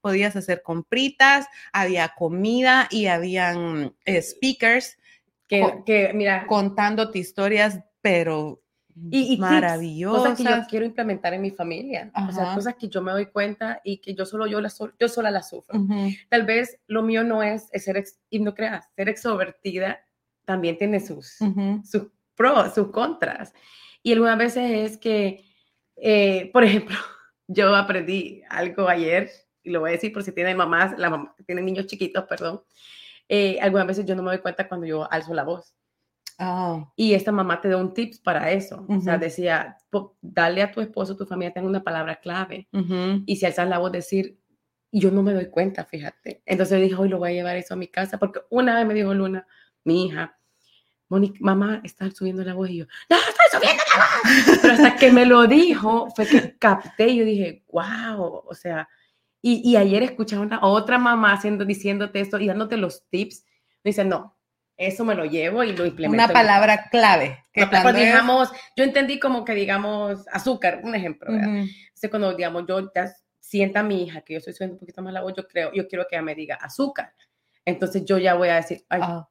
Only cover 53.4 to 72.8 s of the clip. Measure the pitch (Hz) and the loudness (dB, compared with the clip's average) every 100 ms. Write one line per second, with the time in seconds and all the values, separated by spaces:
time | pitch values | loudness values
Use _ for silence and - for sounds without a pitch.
53.4 | 679 - - - - - - - 226 262 | 6 6 2 2 2 4 4 4 4 6
54.4 | - 349 320 233 277 - 262 247 247 240 | 8 8 8 8 6 8 8 10 10 8
55.4 | 233 294 349 240 214 226 - - 214 254 | 10 8 6 4 2 0 -2 -4 4 4
56.4 | - _ 220 196 - - 226 247 220 202 | 4 _ 2 2 -2 2 2 4 2 0
57.4 | 175 - _ 170 190 226 226 214 175 - | -4 -8 _ -4 -4 -8 -8 -6 -8 -8
58.4 | - - 175 160 160 _ _ _ _ _ | -16 -12 -8 -8 -10 _ _ _ _ _
59.4 | 240 226 247 226 196 202 254 - 220 208 | 0 2 6 6 6 4 0 -2 -4 -4
60.4 | 208 226 196 208 214 247 240 233 208 202 | -4 2 4 4 2 2 4 4 4 2
61.4 | 208 208 196 196 196 196 202 202 196 202 | -2 -2 -2 -2 -2 -4 -4 -4 -4 -2
62.4 | 202 196 220 226 180 - _ 180 214 - | -2 -2 -4 -2 -4 -6 _ -6 -6 -10
63.4 | _ _ _ _ 208 208 190 170 - _ | _ _ _ _ -2 0 0 -2 -6 _
64.4 | _ _ _ - 185 190 226 190 156 160 | _ _ _ -6 -6 -2 -2 -2 -2 -2
65.4 | 165 220 233 180 175 - 156 220 233 247 | -2 0 -2 -2 -4 -2 0 4 4 4
66.4 | 214 202 214 208 - 240 214 170 139 - | 4 6 6 2 2 4 6 4 2 -8
67.4 | _ - 196 190 247 233 226 226 240 254 | _ 0 2 4 4 4 6 4 4 2
68.4 | 254 - - - 269 277 269 285 269 240 | 2 -4 -10 0 2 2 -2 -2 -2 -2
69.4 | 214 208 196 196 208 214 202 196 - 190 | -2 -4 0 -2 -2 -4 -4 -8 -8 -4
70.4 | 262 247 180 - 226 220 175 151 - 220 | -4 0 -2 -2 -6 -6 -6 -8 -4 -2
71.4 | 208 202 196 - _ _ 208 214 196 175 | -2 -2 -6 -10 _ _ -6 -2 -2 -2
72.4 | 170 170 175 185 | -4 -4 -4 -4